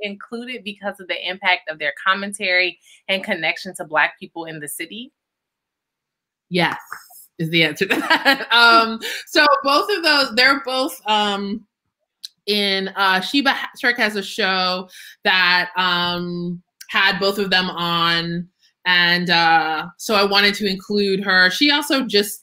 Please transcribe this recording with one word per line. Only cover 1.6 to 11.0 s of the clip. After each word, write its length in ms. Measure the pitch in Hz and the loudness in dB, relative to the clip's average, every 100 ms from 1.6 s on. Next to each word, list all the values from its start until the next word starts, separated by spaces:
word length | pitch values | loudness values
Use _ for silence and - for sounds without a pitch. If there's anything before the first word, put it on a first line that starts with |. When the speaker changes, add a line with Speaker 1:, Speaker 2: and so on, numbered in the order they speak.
| - | -2
Speaker 1:
of 80 | 156 | -8
their 140 | 151 - | -6 -4
commentary 760 | 190 196 202 202 190 180 180 175 _ _ - | -2 -2 -4 -6 0 0 0 -4 _ _ -4
and 160 | 190 | -4
connection 520 | 196 180 160 170 190 175 | -4 -4 -2 -4 -8 -12
to 100 | 160 | -4
Black 340 | 156 156 - | 0 0 -2
people 260 | 175 165 160 | -16 -14 -12
in 140 | 156 | -12
the 60 | 147 | -12
city? 440 | - 170 208 247 _ _ _ _ _ _ _ _ _ _ _ _ _ - | -12 -12 -12 -16 _ _ _ _ _ _ _ _ _ _ _ _ _ -6
Speaker 2:
Yes, 300 | 180 160 - - - - - - - | 0 0 -2 -12 -18 -18 -20 -18 -8
is 120 | 160 | -2
the 140 | 165 | 2
answer 220 | 156 - 196 | 2 0 -2
to 100 | - | 0
that. 520 | - 320 339 - - | 0 2 2 0 2
<laughs> 0 | |
Um, 480 | 233 233 226 226 226 - - - | 4 6 6 4 -2 -8 -10 -4
so 180 | 330 294 277 | 2 4 4
both 260 | 277 294 415 392 | 2 2 2 0
of 80 | |
those, 300 | 330 294 262 220 | 2 2 0 2
they're 260 | 262 277 254 | 2 2 -2
both, 340 | 262 285 - | -4 -4 -4